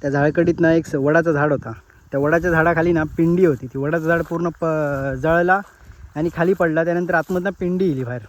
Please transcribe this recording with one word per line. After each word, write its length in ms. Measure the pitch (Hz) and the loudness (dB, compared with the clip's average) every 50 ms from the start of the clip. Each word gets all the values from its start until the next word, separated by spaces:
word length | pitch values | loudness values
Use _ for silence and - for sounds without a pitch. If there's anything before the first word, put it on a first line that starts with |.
त्या 80 | - 139 | -6 -4
झाळकटीत 500 | 139 143 143 151 147 170 165 175 - - | 0 0 0 2 2 2 2 0 2 2
ना 140 | 170 165 165 | 2 4 4
एक 140 | 165 156 | 2 0
स-, 80 | - 160 | -2 -2
वडाचं 360 | 139 139 147 156 170 165 170 | 0 0 2 2 2 2 2
झाड 200 | 151 143 147 151 | 2 2 2 0
होता. 200 | 143 - - 123 110 - - - _ - - - | 0 -2 -4 -8 -12 -14 -16 -20 _ -20 -12 -6
त्या 80 | - 139 | -4 -2
वडाच्या 320 | 143 151 165 170 170 180 | 0 2 2 2 2 0
झाडाखाली 400 | 165 160 160 170 165 165 165 175 | 0 2 2 2 2 2 2 2
ना 120 | 170 156 156 | 2 0 0
पिंडी 420 | 151 - - 165 170 175 185 185 | -2 -2 0 2 2 4 4 4
होती. 220 | 165 135 - 131 | 2 2 0 -6
ती 100 | 123 - | -8 -8
वडाचं 280 | 135 139 151 165 165 156 | -6 -4 -2 -2 -2 0
झाड 160 | 165 170 165 | 0 0 0
पूर्ण 280 | 160 - 170 170 175 170 | -2 -4 -4 -4 -4 -4
प-, 680 | 160 - 165 160 156 156 151 143 143 135 135 139 135 127 | -4 -4 -4 -2 -2 -2 -2 -2 -4 -4 -4 -6 -6 -2
जळला 400 | 139 160 165 175 175 180 185 202 196 - - _ - - - - - - - | 0 2 2 2 4 2 2 0 0 -6 -16 _ -20 -20 -20 -20 -20 -12 -6
आणि 140 | 147 160 165 - | -4 -4 -4 -2
खाली 200 | 165 165 180 196 | 0 0 0 2
पडला. 300 | - 175 165 156 160 165 | 2 0 0 2 0 0
त्यानंतर 300 | 175 170 175 175 170 175 | 0 0 -2 -2 0 0
आतमधनं 360 | 160 156 - 185 180 180 202 180 - | -2 -2 -2 -4 -2 -2 -4 -4 -4
पिंडी 260 | 185 175 185 180 196 | -4 -4 -2 0 0
इली 180 | 175 139 131 127 | 0 0 -2 -4
बाहेर, 180 | 117 123 120 104 | -6 -8 -10 -12